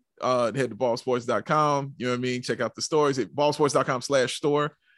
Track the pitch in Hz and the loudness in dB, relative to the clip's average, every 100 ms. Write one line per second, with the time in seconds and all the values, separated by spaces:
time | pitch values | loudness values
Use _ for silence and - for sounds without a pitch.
0 | _ - 123 127 117 127 117 107 127 117 | _ -6 -2 0 0 0 -4 -2 -2 -2
1 | 127 123 120 107 - 151 147 143 139 - | -2 -2 0 -2 2 2 4 2 -2 -6
2 | 123 123 127 123 123 117 110 - - 156 | -4 -2 -2 -4 -4 -2 -4 -4 -2 2
3 | 147 135 95 135 147 147 143 139 131 127 | 2 2 -2 2 0 2 2 2 0 -2
4 | - 139 123 - 147 147 147 _ _ | 0 0 2 0 0 0 -2 _ _